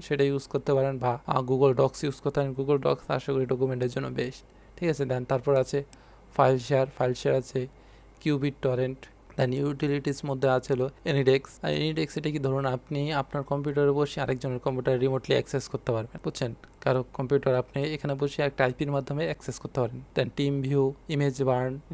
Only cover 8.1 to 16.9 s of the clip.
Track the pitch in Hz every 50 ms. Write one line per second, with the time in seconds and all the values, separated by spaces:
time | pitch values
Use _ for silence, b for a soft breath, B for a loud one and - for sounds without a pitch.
8.1 | B - - 156 147 135 139 143 135 - - 135 127 123 131 127 131 - - -
9.1 | - - - - - - 135 123 127 139 139 147 143 139 156 143 143 143 135 147
10.1 | 139 - - 143 135 131 135 135 127 127 - - 139 123 127 139 - - - -
11.1 | 143 139 131 127 135 139 - - - - - 156 151 147 151 156 156 160 156 147
12.1 | - 156 147 156 147 151 135 135 131 139 139 135 127 131 - - 151 143 143 151
13.1 | 156 143 135 - - 143 139 - 143 143 143 151 139 147 147 143 139 147 147 143
14.1 | - 151 135 123 135 127 - 135 127 123 - 139 131 127 123 139 131 123 127 135
15.1 | 131 131 - - 135 123 120 - - 135 - - - 131 - - 117 110 110 -
16.1 | - - - 156 - - 135 117 117 - - - - - - 135